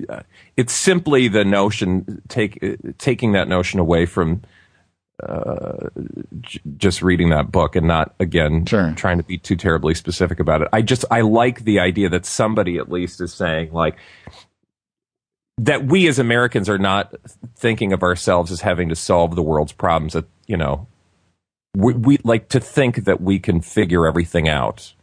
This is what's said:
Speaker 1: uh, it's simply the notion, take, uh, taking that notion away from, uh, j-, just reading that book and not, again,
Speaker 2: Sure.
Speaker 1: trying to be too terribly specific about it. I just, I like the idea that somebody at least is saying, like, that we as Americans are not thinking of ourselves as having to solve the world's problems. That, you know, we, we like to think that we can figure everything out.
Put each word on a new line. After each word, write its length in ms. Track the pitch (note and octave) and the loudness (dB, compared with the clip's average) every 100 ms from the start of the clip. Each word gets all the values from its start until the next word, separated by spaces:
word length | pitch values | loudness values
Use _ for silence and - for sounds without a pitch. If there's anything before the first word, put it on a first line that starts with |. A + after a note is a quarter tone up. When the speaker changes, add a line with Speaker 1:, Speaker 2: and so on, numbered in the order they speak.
| - | -10
Speaker 1:
uh, 140 | - - _ _ - | -14 -16 _ _ -4
it's 160 | B2 | -2
simply 540 | - - F3+ E3+ C#3 B2 | 0 2 2 2 4 4
the 180 | G#2 G2+ | 4 4
notion, 760 | G2+ G2+ G#2+ F#2+ F#2 F#2 G#2 - | 2 2 0 -2 -2 -4 -12 -8
take, 300 | - G#2+ G#2+ | -4 -4 -4
uh, 140 | G2+ - C2+ - | -6 -6 -10 -6
taking 340 | - A#2+ A2+ | -2 0 2
that 160 | G2 E2 | 2 2
notion 320 | F2+ F2+ F#2+ | 0 0 0
away 240 | E2 E2+ | 2 2
from, 380 | E2+ - E2 F2 - _ _ _ _ _ _ - | 2 0 0 -2 -6 _ _ _ _ _ _ -16
uh, 640 | - - - - - - - - - - - - | -10 -8 -6 -6 -8 -10 -10 -12 -12 -14 -14 -16
j-, 180 | - - D2 C#2+ | -16 -16 -14 -2
just 240 | G2 F2+ | -2 2
reading 300 | F#2 F2 E2+ | 2 2 4
that 200 | D2+ - | 2 2
book 220 | F#2 D2+ | 0 0
and 120 | F#2 E2 | 2 2
not, 280 | E2 D#2 - | 2 0 -2
again, 460 | F2+ E2 D2+ D#2+ E2 | -2 0 2 0 0
Speaker 2:
Sure. 260 | A2 E2+ D#2 | 0 0 -2
Speaker 1:
trying 200 | G2 F2 | -2 -2
to 80 | |
be 140 | D#2+ F2+ | -2 -8
too 180 | - F2+ | -4 -2
terribly 380 | F#2+ D#2+ D2 | 0 0 0
specific 460 | E2 - - F2 E2+ | -2 -4 -2 -2 0
about 200 | D#2+ D#2 | 0 0
it. 80 | D#2 | 2
I 80 | A2 | 0
just, 240 | A2 B2 - | 0 0 0
I 120 | A#2 | 2
like 420 | A2 A2+ B2 A#2 | 4 4 2 0
the 160 | A2 G2 | 0 2
idea 300 | F2+ F2+ F#2+ | 2 2 0
that 160 | F2 - | -2 -2
somebody 500 | - A2 G#2+ F#2 E2+ | -2 0 0 -2 -4
at 160 | - | -4
least 300 | F2+ F2+ - | -6 -6 -8
is 100 | F2 | -10
saying, 400 | - F2+ D#2+ D#2+ | -4 -2 -2 -4
like, 240 | E2 D#2+ - - - - - _ _ _ _ _ _ _ _ _ _ _ - | -2 -2 -4 -14 -20 -20 -20 _ _ _ _ _ _ _ _ _ _ _ -4
that 280 | A2 C#3+ C3 | -2 0 2
we 220 | F#3+ E3+ | 2 4
as 100 | C3 | 2
Americans 500 | A#2 A#2+ A#2+ A#2+ G2 | 2 2 2 0 -2
are 100 | G2+ | 0
not 360 | G2 G2+ G2 - - _ - - | 0 0 -2 -10 -20 _ -20 -4
thinking 360 | A#2+ G#2+ G2+ | -2 0 -2
of 100 | F#2+ | 0
ourselves 480 | F2+ F2 - F2+ E2+ | 0 0 2 2 0
as 100 | F2 | -4
having 260 | G#2 F2 E2+ | -2 -2 -2
to 80 | E2 | -4
solve 400 | - F2+ E2+ E2+ | 0 2 2 0
the 60 | |
world's 300 | D#2 D#2 D2+ | 0 0 -2
problems. 420 | - F#2 E2 D#2 | -2 0 0 -2
That, 100 | E2 D#2 _ - | -6 -8 _ -8
you 100 | F#2+ | -4
know, 300 | C#2+ D2 - _ _ _ _ _ _ _ _ G2 | -2 -4 -8 _ _ _ _ _ _ _ _ 0
we, 160 | A2 | 2
we 240 | A#2+ A2+ C#3+ | 2 2 2
like 240 | A2+ A#2 - | 2 0 0
to 100 | C3 | -2
think 440 | - - B2+ A#2 | 0 0 0 0
that 160 | G2 F#2 | 0 0
we 180 | F#2 G2 | 0 0
can 220 | - E2+ | 0 -2
figure 460 | - - F#2 F2 D#2+ | 0 -2 2 4 4
everything 420 | F2 E2+ F2 D#2 | 2 0 0 0
out. 440 | D2+ A1 - - _ | 0 -2 -6 -16 _